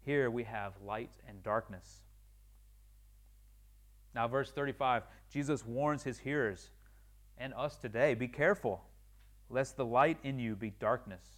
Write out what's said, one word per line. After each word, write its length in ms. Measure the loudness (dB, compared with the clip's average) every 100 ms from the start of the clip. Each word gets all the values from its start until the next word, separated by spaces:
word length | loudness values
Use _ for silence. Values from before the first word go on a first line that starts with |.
| 0
Here 240 | 2 2
we 140 | 0
have 300 | -4 -6 -6 -8 -8
light 280 | -6 -8 -14 -18
and 140 | -10
darkness. 600 | 0 0 0 -12 -14 -20 -20 -20 -20 -20 -20 -20 -20 -20 -20 -20 -20 -20 -20 -20 -20 -20 -20 -20 -20 -20 -12 -2
Now, 120 | 0
verse 240 | 2 0
thirty-five, 520 | -2 -4 0 2 2 0 -20 -8
Jesus 340 | -4 0 -2 -2
warns 380 | 0 0 0
his 160 | -4 -6
hearers 500 | -2 0 0 -2 -12 -20 -20 -20 -20 -20 -20 -12
and 140 | -10 -4
us 220 | -6 -4
today, 360 | -4 4 4
"Be 140 | 4 -2
careful, 560 | 2 2 4 0 -2 -6 -20 -20 -20 -20 -20 -6
lest 260 | -2 -2 -2
the 100 | 2
light 340 | 6 6 4
in 140 | -4 -4
you 160 | -2 -2
be 140 | -6
darkness." 540 | -2 0 0 -2 -14 -16